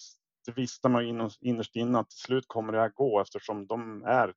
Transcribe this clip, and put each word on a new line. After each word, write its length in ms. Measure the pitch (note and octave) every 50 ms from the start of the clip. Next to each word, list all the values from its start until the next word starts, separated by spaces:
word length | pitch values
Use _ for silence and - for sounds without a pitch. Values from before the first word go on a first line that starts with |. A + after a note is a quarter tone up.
| - - - _ _ _ _ _ -
det 60 | -
visste 380 | A#2 C3 B2+ A#2+ - - - C3
man 140 | B2 A#2 A#2+
ju 60 | A#2
inner-, 280 | A#2 A#2 A2+ G#2 G#2 -
innerst 340 | - B2 A#2+ A2+ G#2+ - -
inne 240 | A#2 A#2 A#2+ B2 A#2
att 100 | G2+ -
till 100 | - -
slut 260 | - - B2+ C3 B2+ -
kommer 260 | - A2+ A2 A2 A2
det 60 | A2
här 100 | A2+ A2
gå, 320 | - - C#3 C3+ G#2+ G2+
eftersom 460 | G2 - - G2+ - - A2 G#2 G2 F#2+
de 360 | A2+ A#2 A#2 A2+ G#2+ G2+ -
är 300 | G#2 B2 C3 A#2 F#2+ F#2